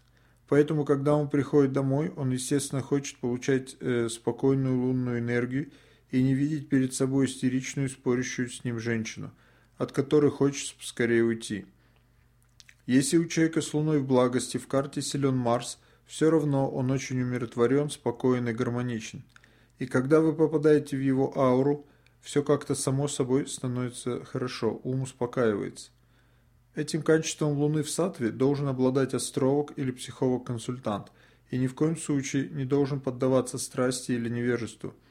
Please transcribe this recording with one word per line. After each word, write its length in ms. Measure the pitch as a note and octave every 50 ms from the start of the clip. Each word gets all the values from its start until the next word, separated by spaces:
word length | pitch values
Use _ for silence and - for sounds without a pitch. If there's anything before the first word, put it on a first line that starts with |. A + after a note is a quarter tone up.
| _ _ _ _ _ _ _ _ _ _
Поэтому, 360 | C#3 C#3+ D3+ D3 D#3+ D3+ C#3+
когда 300 | D3 C#3+ C#3 C3+ D3 D3
он 140 | D3+ D3 C#3+
приходит 440 | - C#3+ B2+ - - D3 C#3 C3+ C3
домой, 380 | C#3 C3+ C3+ C3+ C#3+ D#3 F#3 F#3
он, 140 | D#3+ C#3 B2+
естественно, 500 | B2+ B2+ B2+ - D3 C#3+ C#3 - - C3+
хочет 380 | B2+ - C#3+ C#3+ C#3 - - -
получать, 580 | - B2 A#2+ B2 - - C3+ C3 C3 - - -
э, 280 | - C3 B2 A#2+ A#2 A2+
спокойную 720 | A#2 - - A#2+ A#2+ - - C3+ C3+ C3+ C3+ C3 C3 B2+
лунную 380 | B2 B2+ C3 B2+ B2 B2 A#2+ A#2+
энергию 520 | A#2 A#2 A#2+ A#2+ B2 B2 B2+ C3+ D#3+ - - - - - _ _ _ _
и 120 | - B2+ B2+
не 120 | C3+ C3+
видеть 360 | C3 C#3+ D3 D#3+ D3 C3+ -
перед 240 | C#3+ C3+ C3 B2+ C3
собой 320 | - C3+ C3 C3+ C3+ C3+
истеричную, 640 | B2+ - - - B2+ B2 C3 B2+ - - C#3+ C#3 B2+
спорящую 580 | C3 - _ C3 A#2+ B2 B2+ B2+ - - B2+ A#2+
с 160 | - - -
ним 160 | B2+ A#2+ A2+
женщину, 500 | A2 A#2 A#2 A2+ A2 A2 - G#2 G#2 A2 - _ _ _ _ _ _ _ _
от 160 | _ C3+ - -
которой 380 | - B2+ - D#3 D3+ D3 C#3
хочется 440 | C#3+ - C#3 C#3+ C#3 - - - -
поскорее 460 | - - - - - B2 A#2 A#2 A#2 A#2
уйти. 440 | A#2 A2+ A2+ - - A2 F#2+ - - _ _ _ _ _ _ _ _ _ _ _ _ _ _ _ _ _ _ - - _ _ _
Если 320 | - B2 C3+ C3+ - F3 E3
у 80 | E3
человека 340 | E3 - E3 D#3+ D#3+ D#3+ D#3+
с 140 | D3 - -
Луной 240 | D3+ D3+ D#3 D#3 D3
в 80 | C3+
благости 500 | C3 C3 B2 B2 B2 B2 B2+ B2 - -
в 100 | B2+ -
карте 360 | - - C3+ C#3 C3+ - D3 C#3
силён 340 | - - C#3+ C#3 C3+ C3
Марс, 420 | B2+ B2 A#2 A#2 B2 B2+ - - - _ _ _ _ _
всё 240 | _ - - D#3 D#3+
равно 400 | E3 D#3+ D3 D3 C#3 C3+ C3+ C#3
он 200 | D3 C#3+ B2+ B2+
очень 300 | C3+ C3+ C3+ - C3 B2+
умиротворён, 720 | B2+ B2 B2 B2 B2 A2+ - A#2+ A#2 A#2+ C3+ C#3+ D3 D3+
спокоен 580 | - - - A#2+ A#2+ - - B2+ B2+ B2 A#2+ A#2+
и 60 | A2+
гармоничен. 720 | A2+ B2 A#2+ A#2+ B2 B2 B2 A#2+ A2 A2+ - - D#3 - - _ - - _ _ _ _ _ _ _
И 80 | C3+
когда 360 | B2+ - C3 B2+ C3+ D#3 D#3 D#3+
вы 100 | D#3+ D3+
попадаете 640 | D#3 D#3+ D#3 D#3+ D3+ C#3+ D#3 D3+ D3 D3 - C#3+
в 40 | C3+
его 360 | C3+ C#3 C3 C3 C3+ C3+ - -
ауру, 460 | C3+ B2+ B2+ B2+ C3+ C#3+ D3 D3 - - _ _ _ _ _ _ _
всё 200 | - - D3 C#3+
как-то 320 | D3+ D3 C#3 - - C3+
само 320 | - - C#3 C3 C3+ C#3+
собой 400 | C#3+ - - C3+ B2 B2+ C#3 D3
становится 800 | - - - - B2+ B2 B2 B2 B2 A#2+ - - B2 A#2+ B2+ C3
хорошо, 560 | - - B2+ B2+ A#2+ - - A#2+ A2 G#2 - -
ум 200 | C3 B2+ C3 C3
успокаивается. 880 | B2+ - - B2+ A#2+ - B2+ B2 A2 G#2 G2 G2 F2+ - - - - _ _ _ _ _ _ _ _ _ _ _ _ _ _ _ _ _ -
Этим 240 | D3+ D3+ - D#3+ C#3+
качеством 560 | - D#3+ D#3+ D#3+ - - - D#3+ D3+ D3 C#3+
Луны 240 | D3 D3 D3+ D#3 D3
в 80 | D3+
Сатве 400 | - - E3 F#3+ - - A#2+ A2
должен 380 | A2+ A#2 C3 C#3 C#3 C3+ C#3+ C#3
обладать 440 | C3 B2+ B2+ C3 C3 C#3 C3 B2+ -
астролог 600 | B2 - - - C#3 C3+ C3 C#3 D3 D3 C#3+ -
или 160 | - C#3 B2+
психолог-консультант, 1200 | B2 - - - - - C3+ B2+ B2+ B2+ B2+ - B2 A#2 - - B2 B2 - A2 G#2 F#2+ E2+ - _ _ _ _ _ _ _ _
и 80 | - B2+
ни 80 | C3
в 80 | B2+ C3
коем 220 | - D3+ D#3+ D#3+
случае 520 | D#3+ - - D3+ C#3 C3 - - C#3 C3+ -
не 140 | F3 C#3+ C3+
должен 360 | B2+ C#3+ C#3+ C#3+ C3 D3 C#3
поддаваться 580 | - C3 B2 A#2+ C3 C3 C3 B2+ B2 B2+ - A#2+
страсти 540 | - - - - B2+ B2+ C3 C3 - - B2+
или 160 | A#2+ A#2 A#2
невежеству, 680 | A#2+ A#2+ A#2+ B2 A#2+ A#2 A2+ G#2+ - - - - - - _ _